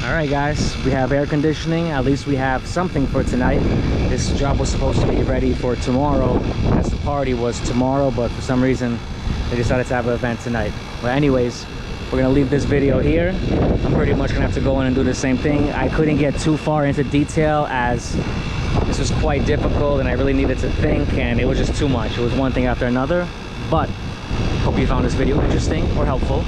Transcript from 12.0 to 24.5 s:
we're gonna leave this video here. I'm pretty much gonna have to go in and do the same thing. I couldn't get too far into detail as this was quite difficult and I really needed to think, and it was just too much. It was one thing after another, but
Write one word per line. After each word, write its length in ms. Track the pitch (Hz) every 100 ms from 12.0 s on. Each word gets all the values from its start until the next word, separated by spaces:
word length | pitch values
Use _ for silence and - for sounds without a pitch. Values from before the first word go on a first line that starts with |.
| -
we're 100 | 131
gonna 120 | 131
leave 160 | 139 135
this 140 | 139
video 360 | 113 143 139 127
here. 360 | 139 160 175 190 - - 175 170 143
I'm 80 |
pretty 200 | 156 147 139
much 160 | 135
gonna 140 | 135 131
have 100 | 135
to 60 |
go 180 | 127 135
in 60 | 131
and 80 | 127
do 80 |
the 100 | 127
same 240 | 127 135 127
thing. 320 | 156 147 147
I 160 | 131 131
couldn't 280 | - 156 151
get 220 | 143 131
too 180 | - 151
far 300 | - 151 143
into 160 | 139
detail 640 | 127 143 147 - 156 151 147
as 440 | 127 123 120 - 131 120 - - - - - -
this 120 | -
was 140 | 165 -
quite 260 | 156 143 147
difficult 540 | 147 147 139 147 143
and 100 | 127
I 40 |
really 200 | 123 139
needed 240 | 135 135 127
to 120 | 127
think, 420 | 120 151 147 147
and 260 | - 123 120
it 60 | 123
was 140 | 135
just 180 | 127 -
too 100 | 147
much. 300 | 123 107 110
It 40 |
was 120 | 120
one 180 | 117 135
thing 140 | 123 123
after 220 | 117 123
another, 400 | 127 135 175 175 - - - -
but 200 | 160 139 - - - - - -